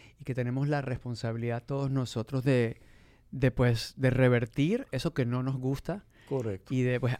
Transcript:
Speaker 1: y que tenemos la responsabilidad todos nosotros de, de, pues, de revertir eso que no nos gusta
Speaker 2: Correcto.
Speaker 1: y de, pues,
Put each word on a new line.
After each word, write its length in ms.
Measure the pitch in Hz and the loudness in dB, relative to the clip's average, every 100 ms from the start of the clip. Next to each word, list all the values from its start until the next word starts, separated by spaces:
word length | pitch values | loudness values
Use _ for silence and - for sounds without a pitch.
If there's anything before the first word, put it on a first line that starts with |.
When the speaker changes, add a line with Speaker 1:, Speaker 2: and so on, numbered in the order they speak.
| - - | -20 -12
Speaker 1:
y 40 | - | -6
que 100 | 127 | -4
tenemos 320 | 123 131 143 | -2 0 0
la 140 | 147 | 0
responsabilidad 840 | 127 131 123 113 113 113 117 117 - | -2 -6 -6 -6 -4 -4 -4 -4 -4
todos 240 | 139 135 | -4 -2
nosotros 540 | 135 120 117 110 135 | -2 -2 -4 -4 -2
de, 380 | 131 127 117 - - - - _ _ | 2 4 2 -4 -18 -20 -20 _ _
de, 180 | 139 127 | 0 2
pues, 420 | 131 123 117 - - | 4 4 2 -2 0
de 120 | 131 | 2
revertir 760 | 120 127 120 120 - 151 240 - | 6 6 4 2 0 0 0 -2
eso 220 | 131 - | -4 -2
que 120 | - 120 | 0 0
no 160 | 123 | 0
nos 140 | 131 131 | -2 -2
gusta 460 | 131 139 - 196 - _ - | -2 -4 -4 -8 -10 _ -6
Speaker 2:
Correcto. 460 | 135 113 95 - | -4 -2 -6 -4
Speaker 1:
y 80 | 131 | 0
de, 180 | 123 123 | 0 0
pues, 160 | 127 | -2